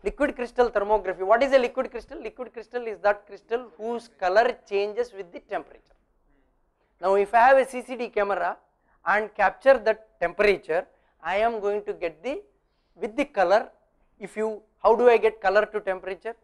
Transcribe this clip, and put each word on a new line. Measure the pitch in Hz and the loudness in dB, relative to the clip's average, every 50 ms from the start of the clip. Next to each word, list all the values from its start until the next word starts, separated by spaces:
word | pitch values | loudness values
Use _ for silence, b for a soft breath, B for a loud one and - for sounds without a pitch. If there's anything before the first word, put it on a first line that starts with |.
| - | -6
Liquid | 196 196 - 285 269 240 | -8 -4 -2 -4 -4 -2
crystal | - 247 226 - - 240 226 | -6 -10 -8 0 0 0 0
thermography, | - 214 196 202 214 208 190 190 175 170 190 | 0 -4 0 0 0 0 0 -4 -6 -6 2
what | 190 220 233 | 2 4 4
is | 277 269 | 4 2
a | 269 | 2
liquid | 269 240 240 - 262 254 - | 2 2 0 -4 -6 -8 -6
crystal? | - 233 - _ 277 339 | -10 -14 -16 _ -18 -14
Liquid | 262 220 _ - 247 220 _ | -14 -14 _ -14 -16 -16 _
crystal | 240 214 _ - 247 240 | -20 -20 _ -12 -10 -10
is | 226 208 170 | -10 -12 -2
that | 180 202 208 208 _ | 0 0 0 0 _
crystal | - 196 185 _ _ 226 247 247 220 _ | -20 -20 -20 _ _ -8 -8 -8 -10 _
whose | - 214 226 240 233 233 - _ _ | -12 -8 -8 -8 -8 -10 -16 _ _
color | 190 180 185 214 240 247 226 - _ _ | -4 2 2 2 2 2 -2 -6 _ _
changes | 202 196 202 208 208 220 240 240 | -4 -4 -4 -2 -4 -6 -6 -8
with | 196 190 190 175 | -8 -18 -18 -16
the | 240 285 | -18 -20
temperature. | _ _ 196 170 143 _ - 117 _ _ _ _ _ _ _ _ _ _ _ _ _ _ _ _ _ _ _ _ _ _ _ _ | _ _ -10 -10 -10 _ -20 -20 _ _ _ _ _ _ _ _ _ _ _ _ _ _ _ _ _ _ _ _ _ _ _ _
Now | 170 185 196 | 0 2 2
if | 202 202 196 233 | 2 2 2 4
I | 233 233 | 6 6
have | 262 269 | 8 6
a | 269 254 | 6 4
C | 254 - 254 | 0 -4 -12
C | 226 - 254 | -10 -10 -8
D | 233 247 220 | -8 -8 -4
camera | _ 208 202 202 196 180 170 180 214 _ _ _ _ _ _ _ _ _ _ | _ -2 -2 0 -2 -4 -4 -6 -6 _ _ _ _ _ _ _ _ _ _
and | 170 190 208 214 202 _ | 0 0 0 -2 -4 _
capture | - 202 190 - - - 269 269 240 | 0 0 0 0 2 4 4 4 4
the | 202 220 214 - - _ _ _ | 4 -2 -2 -2 -6 _ _ _
temperature, | 175 170 170 - 208 214 190 - - - 156 180 - _ _ _ _ _ _ _ - | -4 -4 0 2 2 2 2 0 -2 -4 -4 -4 -4 _ _ _ _ _ _ _ -8
I | 160 185 | -6 -2
am | 202 220 233 233 220 | 0 0 0 -2 -2
going | 196 202 208 208 202 | -4 -4 -4 -4 -6
to | 208 196 | -8 -10
get | 160 175 170 156 156 | -6 -8 -8 -8 _
the | 170 247 294 403 415 _ _ _ _ _ _ _ _ _ _ | -10 -10 -10 -10 -12 _ _ _ _ _ _ _ _ _ _
with | _ - 226 214 | _ -10 -8 -4
the | 285 277 | -6 -6
color, | 285 _ 208 185 175 190 226 - - _ _ _ _ _ _ _ _ _ _ | -4 _ -2 2 2 2 0 0 -4 _ _ _ _ _ _ _ _ _ _
if | 214 185 - | -18 -14 -8
you, | 214 220 220 214 202 _ _ _ _ | -6 -6 -6 -6 -10 _ _ _ _
how | - 202 226 | 2 2 4
do | - 247 247 | 6 6 6
I | 233 | 6
get | 220 - 220 - - | 6 2 0 -2 0
color | - 190 190 208 208 | -2 2 2 2 0
to | 208 - 208 | 0 -6 -8
temperature? | - 196 185 185 185 185 196 170 _ 220 233 _ | -6 -6 -8 -6 -8 -12 -12 -10 _ -14 -14 _